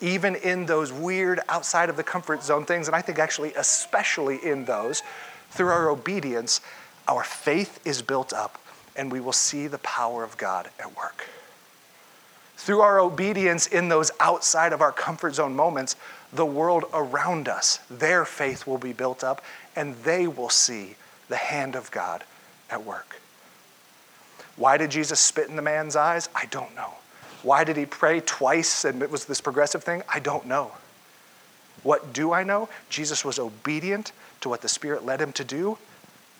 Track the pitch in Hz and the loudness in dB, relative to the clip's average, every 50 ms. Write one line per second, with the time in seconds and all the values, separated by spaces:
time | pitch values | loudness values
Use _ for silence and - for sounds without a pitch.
0 | 175 175 185 190 175 202 185 160 - 185 180 180 180 156 165 156 156 139 127 139 | -2 0 0 2 2 0 0 0 0 0 0 0 0 2 2 2 2 0 -2 -4
1 | 160 175 185 190 190 180 180 170 - - 156 170 170 - - 170 170 170 160 139 | -4 -2 0 2 2 2 2 0 0 -2 -2 -2 -2 0 2 2 2 2 2 -2
2 | 156 - - 180 170 - 156 147 147 143 151 151 151 - 175 175 160 147 156 165 | -2 -2 -4 -4 -2 -2 -4 -2 0 2 2 2 2 2 0 0 0 0 0 0
3 | 180 - 170 156 156 156 - - 147 156 - 143 135 - - - - - - 202 | 0 0 0 0 0 0 0 -2 -4 -4 -2 0 0 2 2 0 0 0 0 0
4 | 202 - - - 147 135 135 131 147 170 147 135 131 120 120 - 107 120 156 - | 0 0 0 0 0 0 0 0 0 0 0 0 0 -2 -2 -2 -2 -2 -4 -4
5 | - - - - - - - - - - - - 185 180 170 170 165 160 147 139 | -6 -8 -12 -16 -16 -16 -18 -20 -20 -8 -2 0 2 4 4 4 4 4 2 0
6 | 117 180 196 196 147 139 120 117 117 120 - - - - - - - - - - | 0 -2 -2 -2 -2 -2 -2 -2 0 0 -2 -2 -2 -6 -16 -20 -20 -20 -20 -6
7 | - - 131 123 - - - - - 156 147 175 202 - - - - 160 143 123 | -2 0 0 0 -2 -4 -8 -2 0 2 2 2 2 -2 -6 -8 -6 -4 -4 -4
8 | 117 - 135 135 131 - 113 107 107 101 - - - - - - - - - 139 | -2 -2 -2 -2 -2 -2 -4 -4 -4 -6 -8 -12 -20 -20 -20 -20 -20 -12 -10 -8
9 | 139 135 127 131 123 127 123 - - - - 143 147 151 139 135 - - - - | -6 -4 -4 -4 -4 -2 0 0 0 0 -2 -4 -4 -6 -6 -6 -6 -4 -2 -2
10 | 120 117 120 117 113 107 - - 110 98 92 92 87 - - - - - - - | -2 -2 -2 -4 -6 -8 -8 -6 -4 -4 -2 -4 -6 -8 -12 -14 -14 -12 -10 -8
11 | - - - - - - - - - - - - - - - - - - - - | -8 -8 -8 -10 -14 -14 -16 -18 -20 -20 -20 -20 -20 -20 -20 -20 -20 -20 -20 -20
12 | - - - - - - - - - - - - - - 202 214 214 208 202 196 | -20 -20 -20 -20 -20 -20 -20 -20 -20 -20 -18 -6 -2 2 6 6 8 8 8 8
13 | 185 180 165 143 190 202 214 196 190 180 170 170 - - - 175 175 175 165 156 | 6 4 2 0 0 0 0 2 2 2 4 2 2 2 2 2 2 4 4 4
14 | 160 - - - 147 165 175 - - - - 160 160 170 160 147 156 143 135 - | 4 2 2 2 4 4 4 2 2 2 2 4 4 2 4 4 4 4 4 0
15 | - - 165 160 - 165 135 139 151 139 131 135 151 175 160 135 131 127 - - | -4 -4 -4 -2 -4 -2 0 0 0 0 2 2 2 2 2 0 -2 -4 -6 -8
16 | - - - - - - - - 165 151 139 139 160 170 175 170 - - - 160 | -10 -16 -18 -20 -18 -6 -2 0 0 0 2 2 2 4 4 2 2 0 -2 -2
17 | 147 127 123 - - 180 180 165 139 123 104 - - - - - - - 127 120 | -2 0 0 0 0 0 -2 -2 -2 -4 -2 0 0 0 0 -2 -4 -10 -4 0
18 | 151 156 180 180 160 - - - 151 135 131 - - 139 131 127 123 127 120 110 | 2 4 4 4 2 0 -2 -2 -2 -2 -2 -4 -4 -4 -4 -2 -4 -6 -4 -2
19 | 131 131 127 - - 131 131 - - - - - - - - 165 151 143 127 117 | -2 -2 -2 -2 -2 -2 -2 -4 -6 -12 -18 -18 -20 -10 -6 -6 -6 -6 -6 -4
20 | 113 156 165 180 180 170 147 131 123 113 - - - - 123 107 98 92 104 - | 0 0 2 2 2 0 -2 -2 -2 2 4 4 4 2 0 -4 -8 -10 -14 -18
21 | - - - - - - - - - - 156 143 135 135 127 127 110 - - 107 | -20 -20 -20 -20 -10 -6 -4 -4 -2 -2 -2 -2 -2 -4 -6 -8 -8 -8 -6 -4
22 | 87 90 85 82 - - - - - - - - - - 120 117 107 110 95 - | -4 -4 -4 -6 -8 -14 -20 -20 -20 -20 -20 -20 -12 -8 -8 -8 -6 -8 -10 -10
23 | - - - - - - - - - - - - - - - - - - - - | -10 -12 -16 -20 -20 -20 -20 -20 -20 -20 -20 -20 -20 -20 -20 -20 -20 -20 -20 -20
24 | - - - - - - - - - - - - 113 131 139 151 160 151 139 151 | -20 -20 -20 -20 -20 -20 -20 -20 -20 -18 -4 2 6 6 6 6 4 2 0 0
25 | 156 139 156 - - - - 156 151 - 151 156 147 151 151 156 156 156 143 156 | -2 0 2 4 4 4 2 0 -2 -2 -4 -4 -2 0 0 0 -2 0 2 2
26 | 147 160 170 170 170 - - - - - - 139 127 - - - - - - - | 4 4 2 0 -2 -4 -4 -6 -6 -4 -6 -8 -10 -10 -10 -10 -10 -10 -12 -16
27 | - - - - - - - - - 120 139 143 160 156 160 151 143 139 - - | -20 -20 -20 -20 -20 -20 -18 -4 2 4 4 6 4 4 0 -2 -2 -4 -2 2
28 | - 156 165 170 165 - - - 139 131 147 165 160 - - - - 143 131 127 | 2 4 4 2 0 -2 -2 2 2 4 4 4 2 2 0 0 0 0 0 -2
29 | 139 147 151 135 - - 139 - - 147 127 139 147 143 - 170 - - 170 175 | -2 -4 -4 -6 -6 -4 -6 -4 -4 -2 2 2 2 2 2 -2 -2 -4 -4 -4
30 | - - - 151 135 147 143 151 - 123 127 143 139 107 - - - - - - | -4 -4 -4 -4 -2 -2 -4 -4 -4 -2 -2 -2 -2 -4 -8 -16 -20 -20 -20 -20
31 | - - - - - - - - - - - _ - - - - - 135 151 143 | -20 -20 -20 -20 -20 -20 -20 -20 -20 -20 -20 _ -20 -20 -20 -2 2 4 4 4
32 | - 143 120 127 151 165 170 175 190 190 202 208 220 - - - - - - - | 2 -2 -4 0 2 2 2 2 2 2 2 0 0 -2 -8 -14 -12 -8 -6 -4
33 | 151 147 151 - - 143 123 - 123 113 107 110 - 147 151 156 156 185 202 208 | -2 -2 -2 -2 -2 -2 -2 -2 -4 -4 -6 -6 -4 -4 -2 -2 -2 -2 -2 -2
34 | 214 - - - - - - - - 131 120 117 - 110 - - - 147 147 127 | -4 -8 -14 -18 -20 -20 -16 -8 -4 -4 -4 -2 -2 -2 -4 -2 -2 -4 -4 -2
35 | - 123 131 131 156 139 139 - 135 117 135 147 175 202 220 - - - - - | -2 -2 -2 0 -2 -2 -4 -6 -6 -4 -4 -2 -2 -2 -2 -4 -8 -18 -20 -20
36 | - - - - - - _ | -20 -20 -20 -20 -20 -20 _